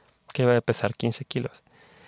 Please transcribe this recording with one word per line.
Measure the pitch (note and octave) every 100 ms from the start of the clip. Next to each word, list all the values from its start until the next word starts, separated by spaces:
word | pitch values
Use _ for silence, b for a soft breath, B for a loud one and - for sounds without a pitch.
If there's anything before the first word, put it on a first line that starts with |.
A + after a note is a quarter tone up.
| b b -
Que | -
iba | B2+ A#2+
a |
pesar | - A#2 A2
quince | - A#2+ - -
kilos. | C3 A#2+ - _ b b b